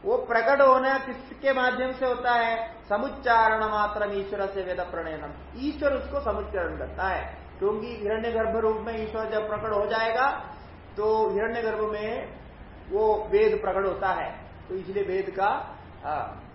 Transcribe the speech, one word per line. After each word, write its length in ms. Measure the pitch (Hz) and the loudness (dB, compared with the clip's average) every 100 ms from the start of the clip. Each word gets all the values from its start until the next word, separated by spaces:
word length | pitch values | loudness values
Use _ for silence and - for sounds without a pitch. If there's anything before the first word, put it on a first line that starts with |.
वो 140 | 190 247 | 2 0
प्रकट 380 | - 233 233 277 | 2 2 4 8
होना 380 | 277 262 262 269 | 8 8 4 0
किसके 540 | 262 240 - - 269 | -2 -10 -12 -2 2
माध्यम 380 | 254 254 247 254 | 4 2 2 -2
से 140 | 254 254 | 0 0
होता 280 | 240 247 | 2 2
है? 400 | 240 233 226 226 - - | 4 2 0 -4 -10 -2
समुच्चारण 760 | 208 269 - 247 226 220 220 214 | -2 -2 -2 4 6 8 4 2
मात्र 440 | 214 208 214 208 | 2 0 0 -2
ईश्वर 340 | 196 196 202 170 | -2 -4 -2 -2
से 160 | 202 | -2
वेद 180 | 180 180 175 | -4 -4 -4
प्रणयनम, 460 | 165 160 151 147 147 - 233 | -4 -6 -8 -10 -12 -14 -6
ईश्वर 340 | 277 - 294 | -4 0 0
उसको 260 | 262 - 190 | 0 -2 -2
समुच्चारण 560 | 214 208 196 190 165 156 | -2 -2 -4 -4 -4 -4
करता 280 | - - 190 | -8 -4 -2
है। 320 | 165 - - - - | -2 -6 -12 -16 -2
क्योंकि 380 | 196 220 233 226 | 0 0 -6 -4
हिरण्य 340 | 202 220 233 | -2 -2 0
गर्भ 260 | 226 220 226 | 0 0 2
रूप 200 | 220 214 | 2 0
में 160 | 214 226 | -4 -6
ईश्वर 360 | 214 220 220 | -4 -4 -2
जब 160 | 214 214 | -2 -2
प्रकट 240 | 214 220 | -4 0
हो 160 | 208 202 | 0 2
जाएगा 420 | 220 226 226 277 - - - - - - - | 0 0 2 2 0 -10 -16 -18 -18 -12 -2
तो 320 | 214 220 214 | 2 4 4
हिरण्य 320 | 190 226 240 | 2 0 0
गर्भ 300 | 226 220 214 | -2 -2 -2
में 420 | 208 214 240 - - - - - - - | -2 -4 -4 -8 -14 -18 -18 -18 -18 -2
वो 380 | 196 220 208 - | 2 4 4 4
वेद 320 | 196 220 - | 6 6 4
प्रकट 240 | 196 185 196 | 2 2 0
होता 260 | 175 190 | 0 0
है, 200 | 170 143 - - - - | 0 -4 -8 -16 -18 -8
तो 60 | 185 | -8
इसलिए 300 | 180 196 190 | -4 -2 0
वेद 260 | 190 185 | 0 -2
का, 460 | 185 196 277 - - - - | 0 0 0 -6 -14 -16 -12
हाँ। 380 | 139 151 101 85 - | -6 -4 -6 -10 -16